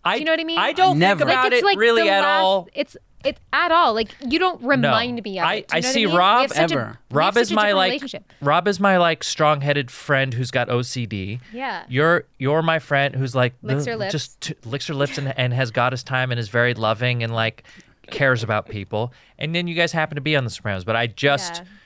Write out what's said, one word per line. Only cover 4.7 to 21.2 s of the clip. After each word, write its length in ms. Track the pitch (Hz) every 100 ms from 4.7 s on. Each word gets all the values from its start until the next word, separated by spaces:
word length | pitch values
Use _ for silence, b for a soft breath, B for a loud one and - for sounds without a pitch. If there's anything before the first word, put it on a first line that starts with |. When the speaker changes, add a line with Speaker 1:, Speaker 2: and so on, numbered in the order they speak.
| 277 240 220 240 240
Speaker 2:
me 160 | 208 190
of 60 | 165
Speaker 1:
I, 100 | 208
Speaker 2:
it. 120 | -
Do 80 | 160
you 20 |
Speaker 1:
I 40 |
Speaker 2:
know 60 | 247
what 60 |
Speaker 1:
see 100 | 262
Speaker 2:
I 20 | 208
mean? 80 | 170
Speaker 1:
Rob 220 | 185 233
Speaker 2:
We 40 |
have 100 | 269
such 200 | 151 165
a, 20 |
Speaker 3:
Ever. 100 | 156 110
Speaker 2:
we 0 |
have 120 | 113 _ 139
Speaker 1:
Rob 200 | 175 208
is 100 | 233
Speaker 2:
such 20 |
a 40 | 220
Speaker 1:
my, 60 |
Speaker 2:
different 140 | 208 196
Speaker 1:
like, 120 | 185
Speaker 2:
relationship. 440 | 254 269 - _ _
Speaker 1:
Rob 260 | 143 160 180
is 100 | 185
my, 180 | 202 185
like, 260 | 170 160 -
strong-headed 640 | - 151 147 143 143 127
friend 420 | - - 139 135
who's 180 | 123 123
got 180 | 131 120
O 120 | 123
C 220 | 120 127 113
D. 340 | 104 95 120 -
Speaker 2:
Yeah. 320 | 226 262 185 -
Speaker 1:
You're, 340 | 123 156 175 - _
you're 220 | 131 156
my 180 | 165 160
friend 340 | - 143 139
who's, 220 | 131 135 127
like, 180 | 123 -
Speaker 2:
Licks 220 | - 135
Speaker 1:
the, 80 | 147
Speaker 2:
her 60 | 226
lips. 140 | 196
Speaker 1:
just 260 | 160 - -
t-, 140 | - -
licks 240 | 117 131 -
her 60 |
lips 240 | 139 139 -
and, 200 | 139 -
and 160 | 127
has 160 | 123 127
got 220 | 113 123
his 100 | 127
time 300 | - 131 127
and 80 | 120
is 80 | 107
very 260 | 120 120
loving 500 | 113 110 110 123 120
and, 120 | 113 113
like, 280 | 113 - B B B B -
cares 340 | - 139 123
about 240 | 110 107 -
people. 460 | 107 95 107 123 b b b
And 160 | 151 170
then 120 | 175
you 80 | 165
guys 160 | 170
happen 220 | 170 156 147
to 60 |
be 140 | 143 147
on 80 |
The 60 | 123
Sopranos. 340 | - 110 95
But 140 | 90 113
I 100 | 120
just 480 | 104